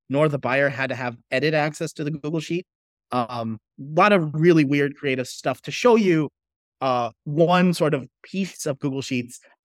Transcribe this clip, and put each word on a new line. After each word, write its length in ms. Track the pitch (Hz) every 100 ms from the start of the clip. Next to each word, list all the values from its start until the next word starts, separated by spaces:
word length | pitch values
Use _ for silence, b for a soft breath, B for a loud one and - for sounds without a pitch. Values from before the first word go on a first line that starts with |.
| -
nor 200 | 135 156
the 100 | 139
buyer 300 | 123 135 143
had 180 | 131 135
to 40 | 123
have 220 | 123 120 _
edit 240 | 131 147
access 380 | 156 151 147 160
to 120 | - 147
the 60 |
Google 280 | 151 151 165
Sheet. 260 | - 175 - _ _ _ _
Um, 460 | 123 117 123 113 110 _ -
a 200 | 139 156
lot 140 | 202
of 200 | 202 156
really 300 | 151 170 160
weird 320 | 135 143 139 143
creative 320 | 143 131 123
stuff 340 | - 143 127
to 80 | -
show 240 | - 247 226
you, 320 | 190 160 143 - _ _ _ -
uh, 300 | 135 123 117 - -
one 480 | 147 165 180 180
sort 200 | 170 156
of 140 | 143 - _
piece 420 | - 185 185 - 156
of 140 | 139
Google 220 | 143 135
Sheets. 400 | - 127 120 - b b